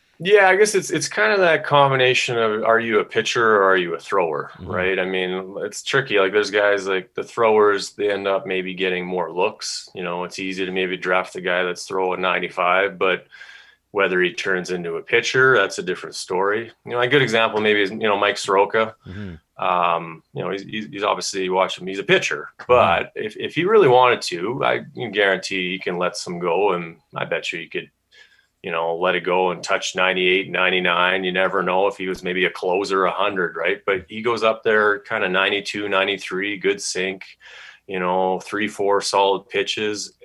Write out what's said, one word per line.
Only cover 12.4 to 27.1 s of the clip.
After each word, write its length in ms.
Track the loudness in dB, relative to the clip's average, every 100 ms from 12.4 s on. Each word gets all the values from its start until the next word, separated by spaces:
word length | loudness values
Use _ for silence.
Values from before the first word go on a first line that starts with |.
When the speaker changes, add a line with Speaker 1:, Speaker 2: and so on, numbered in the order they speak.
| -4 -2 2 2 0 0
Speaker 1:
but 300 | 0 0 -4 -20 -20 -20 -20 _ _
whether 300 | -2 0 2
he 100 | 0
turns 400 | -2 -4 -4 -2
into 240 | -6 -6 -8
a 60 |
pitcher, 560 | -2 0 0 2 4 4
that's 220 | 2 -2
a 40 |
different 320 | -6 -8 -8 -12
story. 560 | -6 -2 -2 -2 -6 -16 -8
You 60 |
know, 100 | -2
a 80 | 2
good 120 | 2
example 380 | 2 2 2 2
maybe 220 | 2 2
is, 100 | 0
you 60 | 0
know, 200 | 0 2
Mike 200 | 2 0
Soroka. 580 | 0 2 4 2 -2 -4 -16
Speaker 2:
Mm-hmm. 560 | -14 -12 -14 _ -6
Speaker 1:
Um, 640 | -2 2 2 0 -4 -14 _
you 80 | -10
know, 100 | -6
he's, 120 | -8
he's, 220 | -8 -10 -10
he's 160 | -4
obviously, 400 | -2 -2 -4 -6
you 80 | -2
watch 260 | 0 0 -2
him, 100 | -8
he's 120 | -8
a 40 |
pitcher, 480 | 0 0 0 -6 -10 -16
Speaker 2:
Mm-hmm. 120 | 2
Speaker 1:
but 400 | 4 6 2 -2 -8
if, 200 | -10 -8
if 180 | -6
he 120 | -4 2
really 240 | 6 8
wanted 320 | 8 6 4
to, 420 | -2 -6 -6 -2
I 220 | 0 -2 -6 -10
can 160 | -4
guarantee 600 | 2 2 2 -2 -6 -4
he 60 | -4
can 180 | -4 -2
let 180 | -4 -4
some 240 | -10 -6
go, 320 | -2 0 0
and 280 | 0 -6 -14 _